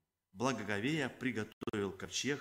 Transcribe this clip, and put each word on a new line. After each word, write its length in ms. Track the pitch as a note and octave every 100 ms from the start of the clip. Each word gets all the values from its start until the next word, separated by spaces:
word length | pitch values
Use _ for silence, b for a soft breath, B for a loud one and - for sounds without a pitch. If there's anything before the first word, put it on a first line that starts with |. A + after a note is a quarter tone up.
| _ _ _
Благоговея 760 | F#2+ B2+ A2+ G#2 G2+ B2 D#3 B2
приготовил 880 | - B2+ A2 G#2+ - - G#2+ G2 F2+
ковчег 420 | F#2 - B2 C#3+